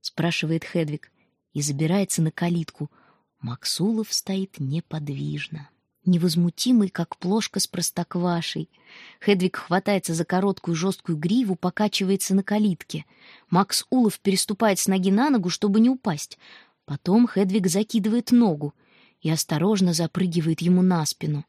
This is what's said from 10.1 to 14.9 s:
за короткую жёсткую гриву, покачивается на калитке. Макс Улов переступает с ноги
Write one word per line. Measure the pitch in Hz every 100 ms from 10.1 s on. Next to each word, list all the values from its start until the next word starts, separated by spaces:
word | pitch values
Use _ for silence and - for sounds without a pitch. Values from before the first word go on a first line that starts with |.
за | 165
короткую | 170 185 196 190 -
жёсткую | 165 185 190 - 160
гриву, | 165 226 233
покачивается | 180 180 - 214 - 185 196 -
на | 190
калитке. | 190 208 214 170 - 156 - _ - - _
Макс | 175 196 - -
Улов | 254 226 -
переступает | - 190 - 208 226 190
с |
ноги | -